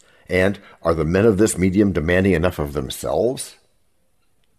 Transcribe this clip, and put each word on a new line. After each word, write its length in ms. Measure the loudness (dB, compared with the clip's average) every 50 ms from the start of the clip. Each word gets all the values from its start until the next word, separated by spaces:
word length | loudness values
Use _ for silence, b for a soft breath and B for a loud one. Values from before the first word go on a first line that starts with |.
| b b b b b -2
And 300 | 0 2 2 0 -2 B B B B B -4
are 100 | -2 -2
the 100 | 0 0
men 220 | 0 2 2 4
of 140 | 4 4 4
this 180 | 2 2 2
medium 340 | 0 0 0 2 2 2 2
demanding 420 | 0 -2 -2 0 0 2 2 2 2
enough 260 | 2 0 -2 -2 -4
of 140 | -6 -6 -6
themselves? 840 | -8 -8 -8 -10 -8 -6 -4 -2 -2 -2 -2 -4 -6 -10 -16 -20 _ _ _ _ _ _ _ _ _ _ _ _ _ _ _ _ _ _ _ _